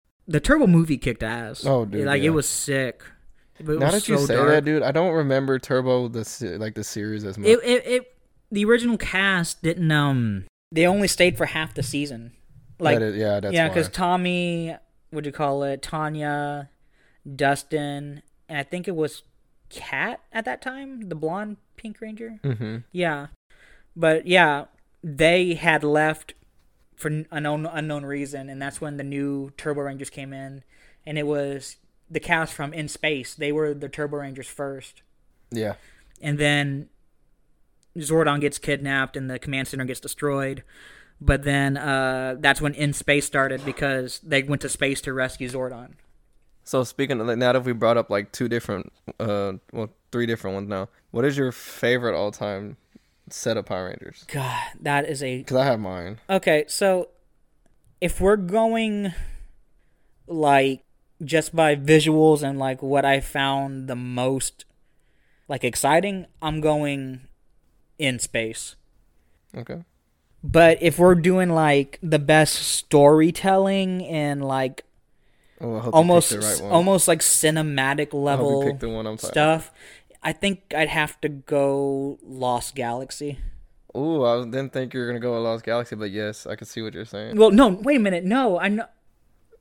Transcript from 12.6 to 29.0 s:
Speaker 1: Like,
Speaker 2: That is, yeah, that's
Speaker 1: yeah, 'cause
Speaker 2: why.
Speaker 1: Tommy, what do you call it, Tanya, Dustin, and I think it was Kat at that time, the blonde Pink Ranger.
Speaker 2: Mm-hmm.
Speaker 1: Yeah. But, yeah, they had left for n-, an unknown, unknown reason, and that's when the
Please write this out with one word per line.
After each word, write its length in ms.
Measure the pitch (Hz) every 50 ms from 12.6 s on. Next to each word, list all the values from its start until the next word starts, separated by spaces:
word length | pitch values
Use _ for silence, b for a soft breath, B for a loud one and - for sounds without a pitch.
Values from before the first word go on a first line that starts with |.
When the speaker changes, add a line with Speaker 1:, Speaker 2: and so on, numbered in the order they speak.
| - - - -
Speaker 1:
Like, 220 | 160 151 127 113
Speaker 2:
That 40 | 113
is, 100 | 107 98
yeah, 240 | 104 107 104 101 101
that's 120 | 98 98 180
Speaker 1:
yeah, 140 | 165 165 156
'cause 160 | 180 175 156
Speaker 2:
why. 60 | - -
Speaker 1:
Tommy, 800 | 180 185 175 180 180 180 180 180 175 175 175 170 170 165 165 160 - - _ _ _ _ _
what 140 | 156 151 147
do 40 | 147
you 40 | 135
call 300 | - 151 143 139 139 139
it, 180 | 139 139 135
Tanya, 880 | - - - 156 156 151 156 151 147 147 147 147 147 143 147 147 139 139 _ _ _ _ _ _ _ _ _ _ - 143 139
Dustin, 880 | 131 143 139 143 143 - - 156 151 147 143 143 143 147 147 143 151 - _ _ _ _ -
and 80 | 160 143
I 40 | 139
think 240 | - 180 180 170
it 80 | 202 180
was 280 | 160 156 143 - - - _ _ _ _ _ _ _ _ -
Kat 500 | - - - - 139 135 170 220 254 - _ _
at 140 | - 226 220
that 160 | 247 254 262
time, 480 | - 254 262 269 277 269 269 240 220 180
the 60 | 165
blonde 420 | 156 156 156 175 196 214 214 208 - _ _ _
Pink 260 | - - 220 214 - 226
Ranger. 360 | 220 220 208 233 226 226 208 -
Speaker 2:
Mm-hmm. 320 | 139 123 107 123 110 110 120 120 - -
Speaker 1:
Yeah. 360 | 180 175 165 151 143 143 147 - - _ b b b b b b b b b _
But, 300 | 170 165 160 160 160 -
yeah, 400 | 180 175 185 170 151 143 143 - - _ _ _ _ _ _ -
they 520 | 160 143 135 156 165 175 185 180 180 165
had 280 | - 156 170 156 151 151
left 520 | 147 147 151 156 156 156 - - - - _ _ _ _ _ _ _ _ _ _ _ _
for 120 | - - 156
n-, 180 | 151 151 156 -
an 160 | 165 151 151
unknown, 180 | 147 151 151 156
unknown 380 | 165 165 156 151 156 147 147 143
reason, 440 | 139 143 143 143 139 143 135 135 139
and 100 | 135 135
that's 200 | 139 143 - -
when 160 | 156 151 147
the 60 | 143